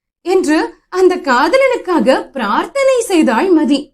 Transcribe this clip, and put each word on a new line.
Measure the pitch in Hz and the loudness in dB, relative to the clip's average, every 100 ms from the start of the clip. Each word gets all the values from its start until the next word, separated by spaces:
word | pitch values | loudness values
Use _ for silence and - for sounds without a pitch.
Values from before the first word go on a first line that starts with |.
| _ _ | _ _
என்று | 330 381 285 311 453 - _ | -2 -2 0 -2 -2 -8 _
அந்த | 370 370 359 | 0 2 2
காதலனுக்காக | 277 254 311 523 539 480 - 339 220 320 - | 0 0 2 2 2 0 -2 -2 2 0 -2
பிரார்த்தனை | 269 208 240 359 554 539 523 | -8 -4 -4 -4 -2 0 0
செய்தாள் | 453 359 311 233 359 | 0 0 0 0 0
மதி. | 320 277 277 - | 0 2 -2 -4